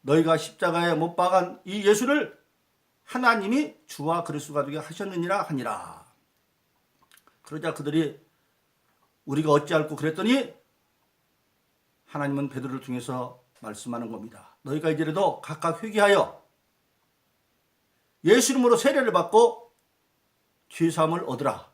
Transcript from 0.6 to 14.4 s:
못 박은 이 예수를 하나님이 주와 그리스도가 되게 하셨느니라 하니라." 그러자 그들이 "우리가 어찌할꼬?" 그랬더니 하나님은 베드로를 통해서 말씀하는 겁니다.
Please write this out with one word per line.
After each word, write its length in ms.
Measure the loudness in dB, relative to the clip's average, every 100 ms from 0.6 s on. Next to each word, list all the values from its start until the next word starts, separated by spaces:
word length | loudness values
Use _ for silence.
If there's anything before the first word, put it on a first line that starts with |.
| -2 0 0 0
못 200 | -2 0
박은 460 | 2 2 0 -10
이 220 | -10 0 2
예수를 520 | 2 2 0 -2 -10 _ _ _ _ _ _ _
하나님이 680 | 0 2 2 0 -2 -2 -10 _
주와 380 | -8 -4 -4 -4
그리스도가 400 | -10 -6 -4 -4
되게 120 | -8
하셨느니라 680 | -12 -12 -8 -6 -2 -2
하니라." 600 | -2 -6 -4 -8 -10 -18 -20 _ _ _ _ _ _ _ _ _ _ _ _ _
그러자 320 | -16 -8 -8
그들이 460 | -6 -2 0 -2 -6 _ _ _ _ _ _ _ _ _ _
"우리가 260 | -4 -2 4
어찌할꼬?" 440 | 4 4 0 0 -4
그랬더니 580 | -4 -2 2 2 0 -12 _ _ _ _ _ _ _ _ _ _ _ _ _ _ _
하나님은 420 | -6 -4 -2 -4
베드로를 320 | -8 -8 -10
통해서 600 | -8 -10 -6 -8 -8 -14 _ _
말씀하는 500 | -14 -12 -10 -10 -10
겁니다. 460 | -12 -16 -20